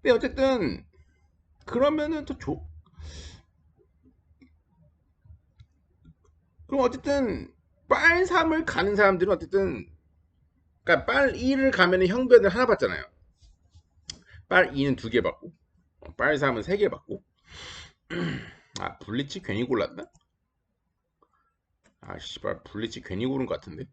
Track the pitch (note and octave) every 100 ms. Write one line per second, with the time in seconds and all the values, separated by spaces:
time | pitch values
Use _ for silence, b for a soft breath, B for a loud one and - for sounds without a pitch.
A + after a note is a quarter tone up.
0 | - A#3 B3 - C4 B3+ D#3 - - _
1 | _ _ _ _ _ _ - A#3+ C#4+ D#4
2 | D4+ D#4+ C#4+ - - - - - _ B
3 | B B B B _ _ _ _ A4+ _
4 | C4 _ _ _ C4 _ _ E3 D#3 _
5 | _ _ _ - _ _ - _ _ _
6 | - _ _ _ _ _ - C#4 B3 C4
7 | - C#4+ B3 D3+ - _ _ _ _ -
8 | D#4+ E4+ F#4 E4+ D#4+ D#4+ E4 - F#3+ G#3
9 | G3+ F3+ F#3 F3 D#3+ G3 F#3+ B2 - D#2
10 | _ _ _ _ _ _ _ _ - E3
11 | - C4 C4+ G#3 B3+ C4+ C4+ - F3+ F#3
12 | F#3 A3+ B3+ A#3+ G3 G3 B3 G#3 G#2+ D#2+
13 | - _ _ _ - _ _ - _ _
14 | - - b b _ F#3 E3 C#3 C#3 B2+
15 | A2+ A#2 F#2+ - - _ _ _ _ _
16 | - - B2+ D3 C#3 A#2 G2+ G3 G3+ -
17 | - - _ _ B B B B B _
18 | _ E3+ E3+ C3+ G2+ - _ G2 - -
19 | - A#2 C#3+ F#3+ - G#2 B2 - - -
20 | - _ _ _ _ _ _ _ _ _
21 | _ _ _ _ _ _ _ _ _ _
22 | - G1+ - - G1+ - - G2+ A#2 A2+
23 | - F#2+ B2+ C3+ B2 - - D#2+ E2